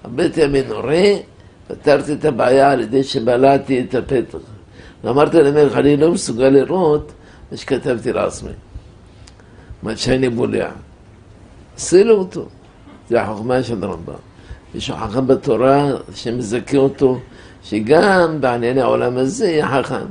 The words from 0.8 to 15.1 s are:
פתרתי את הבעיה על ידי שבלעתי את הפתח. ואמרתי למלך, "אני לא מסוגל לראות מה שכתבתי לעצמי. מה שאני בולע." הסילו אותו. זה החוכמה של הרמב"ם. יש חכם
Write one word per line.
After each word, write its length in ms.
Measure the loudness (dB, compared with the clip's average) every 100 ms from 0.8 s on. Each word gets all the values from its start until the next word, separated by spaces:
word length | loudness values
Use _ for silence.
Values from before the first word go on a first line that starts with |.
| -2 2 2 0 -6 -20 -20 -20 -16
פתרתי 460 | -4 0 2 0
את 120 | -2
הבעיה 460 | -2 0 2 4 4
על 80 | 2
ידי 240 | 0 -2
שבלעתי 800 | -2 -2 0 2 4 2 0 -2
את 140 | -2
הפתח. 420 | -4 -2 -4 -4 -12 -16 -20 -20 -20 -20 -10
ואמרתי 340 | -2 2 4 4
למלך, 400 | 4 4 4 4
"אני 200 | 2 4
לא 140 | 2
מסוגל 380 | 0 -4 0 4
לראות 640 | 4 4 0 2 0 -2 -20 -20 -20 -16
מה 60 | -14
שכתבתי 560 | -4 -4 -2 -4 -2
לעצמי. 380 | -2 -4 -6 -14 -16 -18 -20 -20 -20 -20 -20 -20 -20 -20 -20 -20 -14
מה 140 | -10 -6
שאני 320 | 0 0 0
בולע." 400 | 0 -2 -2 -4 -10 -20 -20 -20 -20 -20 -20 -20 -20 -20 -14
הסילו 400 | 2 4 6 4
אותו. 280 | 2 -10 -14 -20 -20 -20 -20 -20 -4
זה 120 | -2
החוכמה 420 | -2 -6 -2 -2
של 200 | -2 -6
הרמב"ם. 300 | -8 -10 -12 -16 -20 -20 -20 -20 -16
יש 160 | -12 -10
חכם 360 | -8 -4